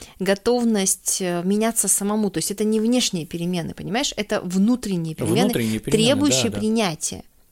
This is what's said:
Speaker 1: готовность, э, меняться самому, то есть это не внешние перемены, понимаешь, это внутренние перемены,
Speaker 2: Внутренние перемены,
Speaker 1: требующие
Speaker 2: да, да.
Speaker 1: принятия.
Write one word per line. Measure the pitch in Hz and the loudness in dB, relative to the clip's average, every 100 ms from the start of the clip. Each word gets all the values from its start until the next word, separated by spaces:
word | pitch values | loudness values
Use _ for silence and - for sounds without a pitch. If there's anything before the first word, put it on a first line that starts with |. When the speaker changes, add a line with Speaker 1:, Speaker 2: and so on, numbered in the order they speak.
| - - | -20 -4
Speaker 1:
готовность, | 185 196 233 247 233 214 190 - - - | 0 0 2 2 2 2 0 -2 -4 -4
э, | 185 175 180 | -2 -2 0
меняться | 208 226 226 196 | 0 0 0 0
самому, | - 202 214 202 | 0 0 0 0
то | 233 | -2
есть | - | -4
это | 202 214 | -2 0
не | 220 | 2
внешние | 226 247 - 180 147 | 2 2 0 -2 -6
перемены, | 170 170 180 160 | -6 -4 -4 -4
понимаешь, | - 151 220 294 - | -8 -6 -4 -2 -4
это | 208 214 | -4 -4
внутренние | 180 185 208 247 220 180 165 156 | 0 2 4 2 -2 -4 -4 -4
перемены, | 117 117 202 | 0 2 2
Speaker 2:
Внутренние | 127 113 110 | 2 0 -2
перемены, | - 214 226 | 0 2 4
Speaker 1:
требующие | 269 294 262 233 | 4 2 2 0
Speaker 2:
да, | 202 | -2
да. | |
Speaker 1:
принятия. | 214 226 196 156 - - - _ _ | 0 0 0 -2 -8 -10 -16 _ _